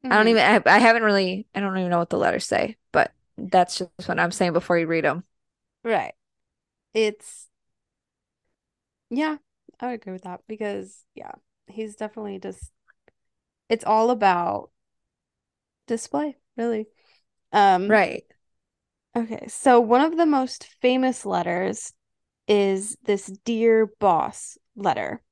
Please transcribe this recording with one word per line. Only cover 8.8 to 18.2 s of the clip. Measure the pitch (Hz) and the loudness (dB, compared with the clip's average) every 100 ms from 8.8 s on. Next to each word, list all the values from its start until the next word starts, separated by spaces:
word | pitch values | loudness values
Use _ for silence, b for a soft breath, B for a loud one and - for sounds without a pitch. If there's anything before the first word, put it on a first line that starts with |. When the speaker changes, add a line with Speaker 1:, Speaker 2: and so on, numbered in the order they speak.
| _ _ _ | _ _ _
Speaker 2:
yeah, | 240 311 294 _ _ _ _ | -4 -4 -4 _ _ _ _
I | 247 | -10
would | |
agree | 233 202 | -10 -12
with | 185 | -14
that | 185 180 - | -12 -16 -14
because, | 214 214 202 190 - _ | -8 -8 -8 -12 -20 _
yeah, | - - - _ _ _ | -20 -18 -20 _ _ _
he's | 208 220 | -12 -12
definitely | 208 214 220 208 196 | -10 -12 -10 -12 -12
just, | 190 190 - _ _ _ _ _ _ _ _ _ _ | -14 -14 -18 _ _ _ _ _ _ _ _ _ _
it's | 226 | -4
all | - 220 226 | 2 2 2
about | 240 196 175 175 101 - _ _ _ _ _ _ _ _ _ _ _ - | 2 2 2 -2 -4 -8 _ _ _ _ _ _ _ _ _ _ _ -8
display, | 226 - 285 302 - _ - | -8 -4 -4 -4 -10 _ -6
really. | 233 220 220 _ _ _ _ _ _ | -4 -4 -8 _ _ _ _ _ _
Um, | 208 196 185 202 | 2 4 4 4
Speaker 1:
Right. | 214 180 - | 2 2 -4